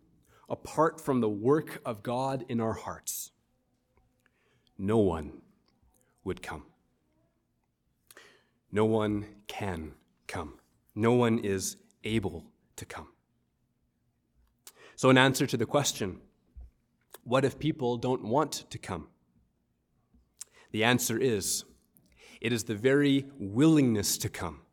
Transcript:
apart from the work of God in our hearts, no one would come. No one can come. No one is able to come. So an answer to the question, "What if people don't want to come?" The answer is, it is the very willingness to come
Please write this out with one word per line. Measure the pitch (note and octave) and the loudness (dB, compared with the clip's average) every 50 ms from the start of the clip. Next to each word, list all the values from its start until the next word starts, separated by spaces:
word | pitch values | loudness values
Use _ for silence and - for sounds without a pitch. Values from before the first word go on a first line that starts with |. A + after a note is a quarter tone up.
| _ _ _ _ _ _ _ _ _ - | _ _ _ _ _ _ _ _ _ -10
apart | - - - - - - D#3 E3 D#3+ - | -10 -10 -10 -8 0 2 2 2 2 -4
from | - - C3+ B2 | -4 -2 0 0
the | A#2 G#2+ | 0 0
work | G#2 G2+ G#2+ B2 D3 D#3+ D#3 - - - - | -2 0 2 2 2 2 0 -4 -12 -12 -8
of | C3+ A#2 G#2 - | -10 -10 -8 -6
God | B2+ A#2+ B2 C3 C3+ C3+ C3 A2+ - | -6 -4 -4 -2 -4 -4 -6 -6 -4
in | B2+ A#2 | -4 -2
our | A2+ A2+ G#2 | -2 -2 -2
hearts, | - - - E2+ - - - - - - - _ _ _ _ _ _ _ _ _ _ _ _ _ _ _ _ _ _ _ _ _ _ _ _ _ _ _ _ _ - | -4 -8 -10 -10 -10 -10 -12 -12 -12 -12 -16 _ _ _ _ _ _ _ _ _ _ _ _ _ _ _ _ _ _ _ _ _ _ _ _ _ _ _ _ _ -8
no | G2 G2 A2 A2+ | -2 0 4 4
one | G#2 F#2 E2 D#2 D2+ C#2+ - - - _ _ _ _ _ _ _ _ _ _ _ _ _ _ _ - | 4 4 2 -2 -6 -10 -14 -18 -20 _ _ _ _ _ _ _ _ _ _ _ _ _ _ _ -8
would | F#2+ F2+ E2+ - | -8 -8 -8 -8
come. | - - D2+ - - _ _ _ _ _ _ _ _ _ _ _ _ _ _ _ _ _ _ _ _ _ _ _ _ _ _ _ _ - - - - _ _ _ _ _ _ _ - | -14 -14 -14 -16 -20 _ _ _ _ _ _ _ _ _ _ _ _ _ _ _ _ _ _ _ _ _ _ _ _ _ _ _ _ -20 -20 -20 -20 _ _ _ _ _ _ _ -6
No | - G2+ A2 | -2 0 2
one | A2 A2 A2 G#2+ G#2 G#2+ G#2 G2+ - - - _ - | 2 2 2 2 0 -2 -4 -6 -10 -16 -20 _ -16
can | - - G#2+ G2 F2+ D#2 D#2 D2+ C#2+ _ _ _ _ _ _ - | -12 -8 -8 -8 -6 -8 -10 -12 -14 _ _ _ _ _ _ -12
come. | - F#2+ E2 - - - _ _ _ _ _ _ - | -10 -10 -10 -12 -14 -20 _ _ _ _ _ _ -6
No | G#2 A2 A#2 B2 | 0 2 4 4
one | B2 B2 A#2 A2+ A#2 | 4 4 4 2 0
is | A2 G2+ G2 F#2+ F#2 - - - _ _ _ _ - | 0 -2 -2 -2 -4 -6 -10 -12 _ _ _ _ -6
able | A2 A2 A2+ G2 F#2 E2 E2 E2 - _ _ _ _ - | -2 -2 -2 -2 -2 -8 -8 -16 -18 _ _ _ _ -18
to | - - | -18 -16
come. | - - - D#2 - _ _ _ _ _ _ _ _ _ _ _ _ _ _ _ _ _ _ _ _ _ _ _ _ _ _ _ _ _ _ - - - _ - - - - | -14 -14 -14 -16 -16 _ _ _ _ _ _ _ _ _ _ _ _ _ _ _ _ _ _ _ _ _ _ _ _ _ _ _ _ _ _ -20 -20 -20 _ -20 -20 -8 0
So | - C3 | 4 6
an | C3 C3 | 8 8
answer | C3 C3+ C3 - D3 B2 | 8 6 4 2 0 0
to | B2+ A#2 | 0 -2
the | A2+ | -2
question, | - - D3 C3+ - - - A2+ F#2+ E2 - - _ _ _ _ _ - - - - _ _ _ _ _ _ _ _ - - - | 0 0 0 0 0 -4 -4 -6 -6 -8 -10 -16 _ _ _ _ _ -20 -20 -20 -20 _ _ _ _ _ _ _ _ -20 -18 -6
"What | - A#2 C3+ C3 | 0 0 2 2
if | C3 - - | 2 -2 -2
people | D3 D3+ D#3 - B2+ A#2+ B2 A#2 | -4 -4 -4 -2 -2 -2 -2 -2
don't | B2+ B2+ C3 - A2 | -2 -2 -2 -2 -2
want | G#2+ A2+ C#3+ D#3 D3 - - - - | -2 0 0 0 0 -4 -12 -12 -14
to | - A#2 | -16 -14
come?" | - - G2 E2+ D#2 - _ _ _ _ _ _ _ _ _ _ _ _ _ _ _ _ _ _ _ _ _ _ _ _ _ - - _ _ - - _ | -10 -10 -10 -10 -10 -14 _ _ _ _ _ _ _ _ _ _ _ _ _ _ _ _ _ _ _ _ _ _ _ _ _ -20 -20 _ _ -20 -18 _
The | - G#2+ A2 | -2 2 4
answer | A#2 B2+ B2+ - - A2+ A2 | 4 4 4 2 0 -2 0
is, | - C3+ A2+ G2 F2 - - - - - - _ _ _ _ _ _ _ _ _ - - - - | 2 2 2 0 -2 -2 -4 -6 -6 -10 -20 _ _ _ _ _ _ _ _ _ -20 -20 -14 -6
it | - A2+ A#2+ | -4 -2 -2
is | A2+ G#2 | -2 -2
the | - A2+ | -4 -4
very | G2+ A2+ C3 C3+ D3 C#3+ C#3+ C3+ C#3 C3 - - - | 2 4 4 6 6 6 4 4 2 0 -4 -12 -10
willingness | G2+ G2 G2+ A#2+ D3 D#3+ D#3+ D3+ C3+ B2 A2+ G#2 G2 - - - | -10 -4 2 4 6 6 6 6 6 4 4 2 0 -2 -2 -4
to | - F#2+ | -4 -6
come | - - G2+ E2+ D2+ C#2+ - _ | -6 -6 -8 -8 -8 -12 -20 _